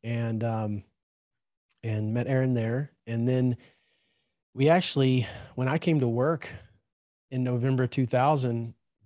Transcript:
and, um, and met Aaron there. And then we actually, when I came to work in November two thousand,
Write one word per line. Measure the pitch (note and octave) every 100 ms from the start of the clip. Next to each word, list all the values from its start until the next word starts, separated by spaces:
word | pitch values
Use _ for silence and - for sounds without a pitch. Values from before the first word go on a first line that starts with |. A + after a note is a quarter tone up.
and, | A2+ A#2 A#2 A2+
um, | A#2 A2 G#2+ G#2 - _ _ _ _ _ _ _ _ _
and | A2+ G#2+ G#2+
met | A#2 B2
Aaron | C3 C3 B2
there. | A2+ B2+ D3 _ -
And | A#2 A#2+
then | B2+ B2+ A#2+ - _ _ _ _ _ _ _ _ B2+
we | C#3+
actually, | F3+ - C#3 C3 B2+ A2 - - -
when | C3
I | D#3
came | F3 D#3
to | B2
work | A#2 C#3 E3 - - - _ _ _ _ _ _
in | B2+
November | B2+ B2 C3 C3 B2
two | - A#2+
thousand, | B2+ C#3 D3+ B2+ A#2 A2+ - _ _